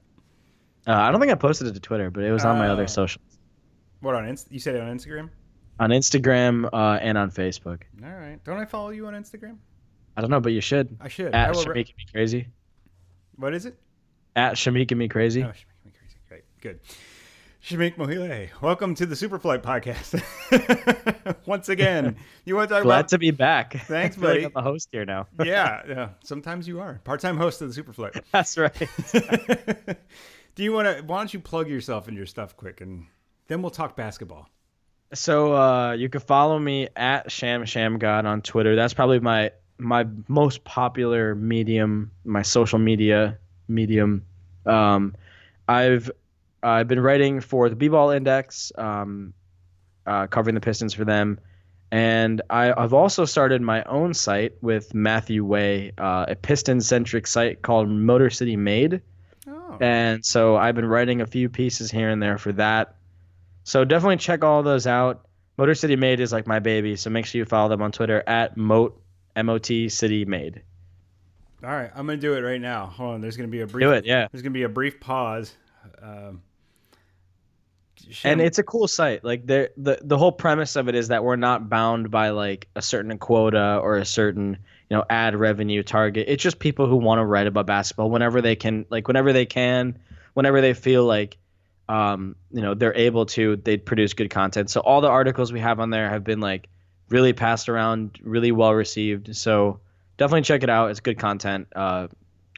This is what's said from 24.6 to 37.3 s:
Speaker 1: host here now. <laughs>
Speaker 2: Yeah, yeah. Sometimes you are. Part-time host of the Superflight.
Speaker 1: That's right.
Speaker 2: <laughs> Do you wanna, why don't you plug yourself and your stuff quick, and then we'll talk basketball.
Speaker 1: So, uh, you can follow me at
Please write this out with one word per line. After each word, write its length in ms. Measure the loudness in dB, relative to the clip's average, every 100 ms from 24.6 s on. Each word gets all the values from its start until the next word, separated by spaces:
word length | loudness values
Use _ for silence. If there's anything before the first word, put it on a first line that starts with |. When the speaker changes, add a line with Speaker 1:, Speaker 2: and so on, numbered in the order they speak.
Speaker 1:
host 260 | -4 -6 -8
here 140 | -10 -8
now. 220 | -8 -8
<laughs> 100 | -4
Speaker 2:
Yeah, 380 | -2 0 0 -4 -8
yeah. 220 | -10 -10 -14
Sometimes 440 | -14 -14 -12 -12 -12
you 120 | -12
are. 200 | -14 -14
Part-time 340 | -10 -6 -4 -2
host 240 | -2 -4
of 100 | -10
the 60 | -12
Superflight. 360 | -16 -12 -12 -12 -2
Speaker 1:
That's 260 | -2 0 0
right. 160 | -2 -2 -6 -8 -2
Speaker 2:
<laughs> 840 | 0 2 -2 0 -4 -4 -8 -10 -14 _ -20 -20 -20 _ -8
Do 80 |
you 100 | -4
wanna, 280 | 0 0 -2 -4
why 120 | -6
don't 140 | -6
you 60 | -10
plug 300 | -8 -6 -4
yourself 380 | -6 -6 -8 -8
and 100 | -12
your 80 | -12
stuff 320 | -12 -14 -16
quick, 240 | -20 -18
and 240 | -16 -18 -18 _ _ _ -10
then 140 | -8
we'll 100 | -8
talk 240 | -8 -10 -8
basketball. 540 | -12 -12 -18 -20 -20 _ _ _ _ _ _
Speaker 1:
So, 400 | -8 0 2 4 4
uh, 360 | 4 4 0
you 160 | -4 -6
can 120 | -6
follow 360 | 2 4 4 2
me 280 | -2 -4 -6 -4
at 360 | -2 -2 -4